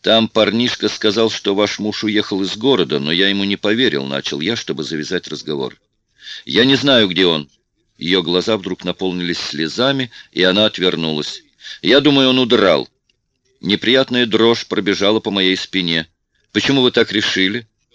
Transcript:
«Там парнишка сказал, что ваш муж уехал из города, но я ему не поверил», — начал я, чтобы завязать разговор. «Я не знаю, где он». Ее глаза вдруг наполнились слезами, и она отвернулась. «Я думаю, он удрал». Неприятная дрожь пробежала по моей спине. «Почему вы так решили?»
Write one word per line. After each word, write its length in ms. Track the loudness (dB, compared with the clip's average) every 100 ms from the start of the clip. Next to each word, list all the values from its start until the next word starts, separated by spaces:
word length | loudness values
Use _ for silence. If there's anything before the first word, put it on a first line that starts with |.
«Там 280 | 2 2 2
парнишка 600 | 2 2 2 -2 -2 -4
сказал, 420 | -2 -2 2 0
что 240 | 0 -4
ваш 240 | 0 -2 -2
муж 260 | -6 -4
уехал 380 | -2 -2 -2 -4
из 140 | -4 -4
города, 440 | 0 0 0 -2
но 120 | -2
я 160 | 0 0
ему 160 | 0
не 120 | -2 -2
поверил», — 480 | -2 0 0 0 -4
начал 340 | -6 -6 -6
я, 160 | -4 -6
чтобы 260 | -6 -8
завязать 460 | -6 -8 -6 -6 -8
разговор. 500 | -14 -8 -8 -8 -12 _ _ _ _ -18 -18 -4
«Я 180 | 2
не 120 | 4 4
знаю, 320 | 4 2 2
где 180 | 2 2
он». 240 | 2 -4 _ _ _ _ _
Ее 260 | 0 0
глаза 340 | 2 -2 0 -2
вдруг 280 | -2 -8
наполнились 540 | -6 -4 -4 -4 -4 -6
слезами, 720 | -6 -4 -6 -2 -2 0 -4 -10 -12
и 100 | 0
она 240 | 2 4 2
отвернулась. 760 | 2 0 2 -2 -4 -6 -10 _ _ -20 -6
«Я 180 | 2 4
думаю, 300 | 4 4 4
он 80 | 4
удрал». 500 | 4 4 4 2 0 _ _ _ _ _ _ _
Неприятная 680 | -4 -2 2 2 2 0 0
дрожь 400 | 4 4 2 -2
пробежала 540 | -4 -2 0 2 0
по 100 | 0
моей 260 | 0 0 0
спине. 500 | -2 -4 -2 -2 -4 _ _ _ _
«Почему 300 | -4 0 2
вы 80 | 2
так 220 | 2 0
решили?» 540 | 0 -2 -2 -2 -2 -10 _ _